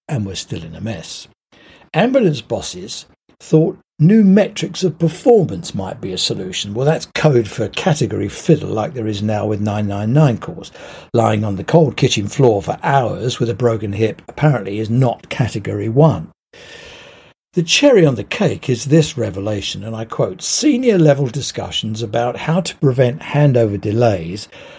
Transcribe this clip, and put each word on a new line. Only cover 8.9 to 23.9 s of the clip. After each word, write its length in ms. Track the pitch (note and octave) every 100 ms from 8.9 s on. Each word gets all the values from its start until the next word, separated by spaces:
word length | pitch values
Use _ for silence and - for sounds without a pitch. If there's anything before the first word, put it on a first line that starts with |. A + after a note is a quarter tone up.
| B2+
there 100 | G#2+
is 160 | G2+
now 240 | G#2+ G#2 G#2+
with 160 | G#2
nine 260 | G#2 G#2 G#2
nine 240 | G2+ G#2+
nine 280 | C#3 D3+ G#2+
calls. 320 | - E2 - - - - -
Lying 300 | A#2+ A2+ G#2+
on 140 | G#2+ F#2+
the 60 |
cold 320 | - E3 C#3+ -
kitchen 320 | C3 - G#2
floor 360 | - B2+ G#2
for 160 | - G#2+
hours 580 | - C#3 A2+ F#2 A#2+ -
with 120 | A#2
a 20 |
broken 400 | A2 A#2+ A2 G#2
hip 300 | G2 A2 - -
apparently 520 | - D3+ B2 G2 G#2
is 100 | A2
not 400 | A#2 B2+ - -
category 580 | - A2+ A2 G2+ G#2 G#2+
one. 440 | A#2+ D#3 F#2 - _ _ - - - - - - - _ _ _
The 100 | -
cherry 420 | E3+ - C#4+ A3+ D#3
on 80 |
the 100 | A2+
cake 460 | - - F3+ G2+ -
is 160 | A#2+ C3+
this 320 | D#3+ D3+ -
revelation, 640 | G#2+ F#2 G2+ G#2 - G2
and 120 | G#2+ A2+
I 100 | A2+
quote, 380 | - A2 F#2
"Senior 560 | - - D4+ A#3+ B3+ G3
level 260 | D#3 C3+ C3+
discussions 800 | C#3 A#2+ - F#2 - A2 A2
about 340 | A2+ A#2 B2 B2
how 240 | - E3+
to 140 | E3+ -
prevent 440 | C#3+ B2+ B2 D3+
handover 600 | - C#3+ D3 A#2+ A2+ G2+
delays 640 | G#2+